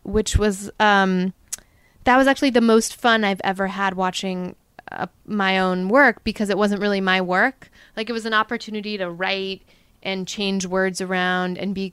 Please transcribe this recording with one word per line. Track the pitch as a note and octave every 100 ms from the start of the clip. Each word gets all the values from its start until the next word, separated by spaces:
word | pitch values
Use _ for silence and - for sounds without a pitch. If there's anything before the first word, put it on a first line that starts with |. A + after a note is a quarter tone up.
which | - G#3 G#3+ -
was, | G#3 F#3+ G3+ -
um, | G#3+ G3 F#3+ F3+ F#3 - - - _ _ _ _
that | - B3+
was | C4+
actually | C4 C#4
the | A#3+
most | A#3 A3+ - -
fun | A#3+ A3
I've | G#3 F#3+
ever | - F#3+ F#3+
had | F#3+ G3
watching, | F#3 F#3 - F#3+ F3+ F3+ - _ - -
uh, | - E3+ _
my | - G#3 F#3+ F#3+
own | F#3 F3+ F#3
work, | C4 C4+ -
because | A3+ - G#3
it | F#3+
wasn't | G#3 G3+
really | G#3 G3
my | F#3+ F#3
work. | F3+ F3+ B3 - - _ - -
Like, | A3
it |
was | A3+ A3
an |
opportunity | G#3+ A3 A#3 - G#3+ G#3 G#3
to | F3
write | E3+ F#3+ G3 F#3+ F#3+ _ _ _ _
and | F#3+ F#3+ F#3
change | - G3 G3 F#3
words | F#3 F#3+ F3+
around | F#3 F#3 F3+ F3+ F3+ F3+
and | F#3+
be | F#3+ F#3+